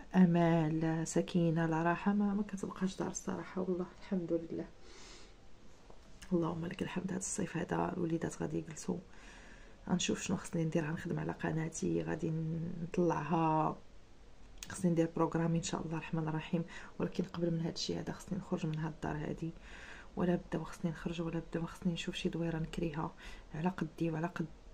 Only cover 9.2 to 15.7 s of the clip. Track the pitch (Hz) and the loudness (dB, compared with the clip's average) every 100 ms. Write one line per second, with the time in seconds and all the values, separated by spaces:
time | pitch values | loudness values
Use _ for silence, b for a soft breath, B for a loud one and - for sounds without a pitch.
9.2 | B B B B B B - 180 - 214 | B B B B B B -2 0 2 -2
10.2 | - 190 - 170 160 170 151 160 170 156 | 0 -2 -2 0 2 2 0 -2 -2 -2
11.2 | 156 - 170 160 160 - 175 165 160 165 | -2 -2 0 0 -2 -2 0 2 0 0
12.2 | 165 160 160 165 170 170 165 - 170 156 | 0 0 -2 -2 -4 -4 -2 2 4 4
13.2 | 151 165 160 156 156 - - - - - | 2 4 6 6 4 0 -8 -16 -18 -18
14.2 | - - - - - - 180 165 165 165 | -18 -18 -16 -12 -10 0 4 6 4 4
15.2 | 165 165 165 165 - | 2 4 4 2 2